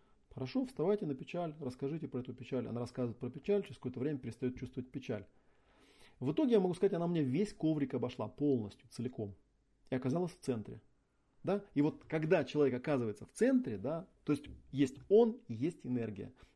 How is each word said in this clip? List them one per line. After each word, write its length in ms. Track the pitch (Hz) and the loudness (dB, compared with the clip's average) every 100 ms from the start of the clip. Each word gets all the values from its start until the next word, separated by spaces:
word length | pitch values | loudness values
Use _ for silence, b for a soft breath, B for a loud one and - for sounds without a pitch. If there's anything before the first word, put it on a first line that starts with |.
| b b b | b b b
«Хорошо, 340 | - 131 262 254 | -10 -4 -4 -4
вставайте 400 | - 160 208 160 | -2 0 0 0
на 80 | |
печаль, 420 | 131 - 175 170 151 | -6 -6 -6 -6 -6
расскажите 480 | 135 - 139 160 151 | -8 -6 -4 -4 -6
про 140 | 123 | -6
эту 120 | 120 | -8
печаль». 340 | 110 117 127 117 | -10 -6 -4 -4
Она 120 | 117 | -4
рассказывает 380 | 120 - 123 110 | -6 -4 -4 -4
про 120 | 123 | -8
печаль, 340 | 139 - 202 | -6 0 0
через 120 | 196 120 | 0 -8
какое-то 220 | 131 127 | -8 -4
время 180 | 135 143 | -4 -4
перестает 380 | 120 110 127 123 | -6 -4 -4 -4
чувствовать 340 | 123 - 123 | -8 -8 -8
печаль. 360 | 143 - 107 101 _ b b b b b b b b | -8 -6 -6 -8 _ b b b b b b b b
В 120 | 123 | -4
итоге, 220 | 156 285 | 0 4
я 60 | 226 | 6
могу 140 | 185 | 4
сказать, 200 | 175 196 | 2 0
она 140 | 175 170 | 2 0
мне 140 | 170 | 2
весь 320 | 135 139 208 | 2 2 0
коврик 400 | - 156 156 135 | 0 0 2 0
обошла 340 | 123 120 - 107 | -2 -4 -4 -8
полностью, 600 | - 147 131 104 - - | 0 2 2 0 -10 -16
целиком. 460 | - 113 - 104 98 _ _ _ _ - | -8 -6 -4 -8 -8 _ _ _ _ -4
И 40 | 131 | -2
оказалась 360 | 127 160 180 | 0 0 -2
в 80 | - | -4
центре. 420 | - 117 104 117 - _ _ _ _ _ | -4 -4 -4 -12 -16 _ _ _ _ _
Да? 200 | 160 196 - 139 | -2 -2 0 2
И 60 | |
вот 220 | 147 - - | 2 2 -4
когда 380 | 160 156 175 | -2 4 4
человек 300 | 131 147 143 | 4 4 4
оказывается 520 | 123 143 139 113 104 - | 2 0 0 0 -4 -8
в 60 | |
центре, 460 | - 254 262 254 202 | 2 4 4 2 -4
да, 300 | 143 160 - _ - | -4 -4 -8 _ -2
то 80 | |
есть 120 | 147 - - - | -2 -2 -18 -6
есть 260 | 135 135 - - | 2 2 0 6
он 300 | 202 233 233 - | 8 8 4 -6
и 60 | |
есть 320 | 113 147 - - | -4 -4 -4 -4
энергия. 480 | 123 113 101 101 - b | -2 -2 -6 -12 -14 b